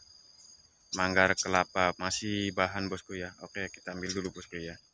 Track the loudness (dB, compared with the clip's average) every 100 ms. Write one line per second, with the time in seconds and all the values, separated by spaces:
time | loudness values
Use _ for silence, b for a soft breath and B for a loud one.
0 | -14 -20 _ -20 -20 -20 _ _ -8 0
1 | 2 6 6 4 2 2 2 2 2 2
2 | -2 -2 -2 -2 -2 2 0 0 -4 -6
3 | -8 -10 -10 -12 -12 -8 -10 -10 -10 -8
4 | -6 -4 -6 -8 -12 -10 -10 -12 _